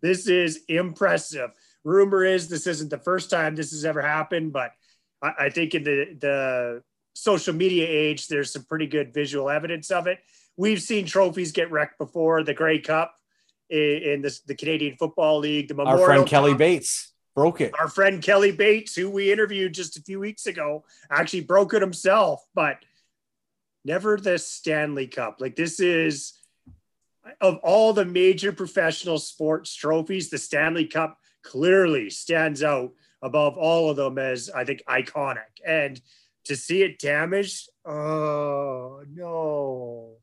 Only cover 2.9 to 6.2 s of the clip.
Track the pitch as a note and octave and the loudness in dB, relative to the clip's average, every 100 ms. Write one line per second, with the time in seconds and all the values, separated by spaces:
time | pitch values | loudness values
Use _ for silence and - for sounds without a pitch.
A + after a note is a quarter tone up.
2.9 | C#3+ - F3+ - F3 D#3 D#3 D3+ D#3 D#3 | -6 -2 -4 0 -2 -2 -4 -8 -6 -4
3.9 | D3+ C#3+ D3+ D3+ F3 D#3+ C#3 A#2+ _ _ | -2 -2 -2 -2 -4 -4 -4 -6 _ _
4.9 | _ _ _ C#3+ E3 C#3 D3 D#3+ E3 D3 | _ _ _ -6 -2 -2 -2 -2 -2 -2
5.9 | C#3 D3 D#3 | -2 -2 -4